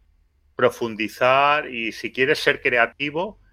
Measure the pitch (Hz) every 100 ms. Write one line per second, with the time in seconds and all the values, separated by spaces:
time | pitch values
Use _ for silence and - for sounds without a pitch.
0 | _ _ _ _ _ - 120 - 120 107
1 | 107 - 127 135 143 147 147 123 113 -
2 | 113 - 131 156 - 135 139 120 113 -
3 | 143 147 202 - _